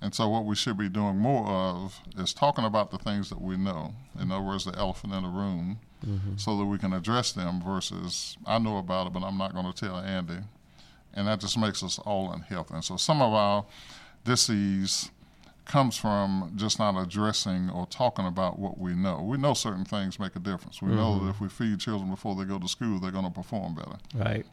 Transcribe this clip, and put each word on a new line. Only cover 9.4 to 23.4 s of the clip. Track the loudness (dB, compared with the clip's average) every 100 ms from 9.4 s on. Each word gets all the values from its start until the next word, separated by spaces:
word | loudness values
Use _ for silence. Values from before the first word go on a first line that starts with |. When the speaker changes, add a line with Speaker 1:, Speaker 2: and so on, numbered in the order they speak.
| -2
Speaker 1:
gonna | -2 -4
tell | -4 -6 -4
Andy." | -2 -2 -4 -6 -10 -16 -20 -20 -20 -20 -10
And | -2 0
that | 0
just | 0 2
makes | 2 0
us | -4 -4
all | -2 -2 -2
unhealthy. | -4 -6 -6 -6 -6
And | -4
so | 0
some | 4 6
of | 6
our | 6 4 2 -2 -12 -18 -18 -20 -4
disease | 2 4 6 4 4 2 2 0 -4 -12 -20 -20 -20 -20 2
comes | 4 4 4
from | 2 4 4 2 -2 -2
just | 0 2
not | 2 2
addressing | 0 2 2 2 0 0 0
or | -2 -4
talking | 0 0 2 0
about | 0 0 0
what | -4 -4
we | -2
know. | 2 2 0
We | -2 2
know | 2
certain | 2 0 -2 -2
things | -2 -2 -4
make | -6 -4
a |
difference. | -4 -4 -6 -4
We | 2 4
know | 4 4
Speaker 2:
Mm-hmm. | 2
Speaker 1:
that |
if | -2
we | -4
feed | 0 0 0
children | 0 -2 -2
before | -4 -2 -2
they | -2
go | -2
to | -4
school, | -2 0 0
they're | 0
gonna | -2 -2
perform | -4